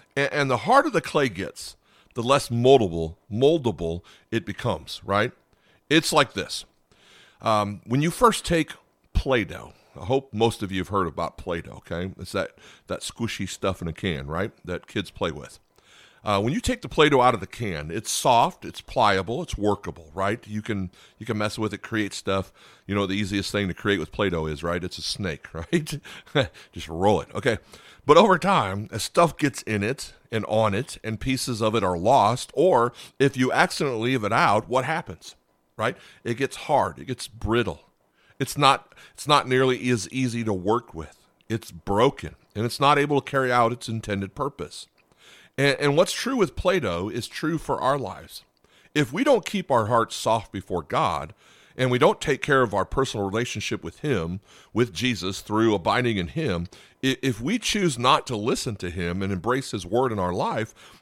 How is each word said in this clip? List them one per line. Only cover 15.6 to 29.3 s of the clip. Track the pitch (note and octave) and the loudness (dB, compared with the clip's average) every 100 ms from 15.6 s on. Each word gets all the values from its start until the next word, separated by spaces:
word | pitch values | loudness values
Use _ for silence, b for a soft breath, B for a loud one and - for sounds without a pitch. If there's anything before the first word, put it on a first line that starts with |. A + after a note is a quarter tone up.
| _ _ b b b b | _ _ b b b b
Uh, | A2 G2+ | -2 0
when | A2 | 0
you | G3+ | 0
take | - B3+ | -2 -4
the | C3+ | -2
Play-Doh | - D3+ C#3 | 6 6 8
out | B2 | 6
of | A2+ | 4
the | F#2+ | -4
can, | - A2 D#2 D2+ | -8 -6 -6 -6
it's | F2 - | -8 -4
soft, | - C#3+ A#2+ D#3 - | -2 4 6 4 0
it's | - - | -14 -14
pliable, | - - G#2+ F#2+ F#2 B2 | -8 2 4 2 -2 -6
it's | - - | -8 -2
workable, | G2+ G2+ F2 D#2 D#2+ | 0 0 -4 -12 -14
right? | E2+ G2 A#2+ - | -4 -4 -4 -6
You | G#2+ | -8
can, | G#2+ G2+ F#2 b b b | -6 -6 -6 b b b
you | A2 | -8
can | G#2+ | -4
mess | G#2 - | -4 -4
with | G#2+ | -6
it, | G2+ | -6
create | - A2 G2+ | -6 -4 -2
stuff. | - - F#2+ F#2 _ B B - | -4 -2 -2 -2 _ B B -6
You | |
know, | G2+ G2 | -2 -2
the | G2 | -2
easiest | G2 G2+ F#2 | -2 -2 -2
thing | G#2 G2 | -2 -2
to | |
create | E2+ G#2+ G2+ | -2 0 0
with | D2+ | -2
Play-Doh | - G2+ E2+ D#2 | -2 0 0 -4
is, | D2 | -4
right? | E2+ F2 | -4 -4
It's | F2 - | -6 -8
a | |
snake, | - - F#2+ C#2+ - | -8 -6 -6 -6 -10
<laughs> | |
right? | D#2+ E2+ E3+ D3+ C#3+ B B - D3 B2+ B B | -12 -4 -4 -4 -12 B B -4 -2 -2 B B
Just | F2 D2+ | -16 -10
roll | E2 G2 F#2 | 0 2 2
it, | - | 0
okay? | - A#2+ G#2+ B B B B - | -4 -2 -2 B B B B 8
But | D#3+ | 8
over | G#3 F3+ | 8 6
time, | F#3 F3+ G2+ G2 A2 | 4 2 2 -4 -6
as | A2 | -6
stuff | - - E3+ | -2 2 2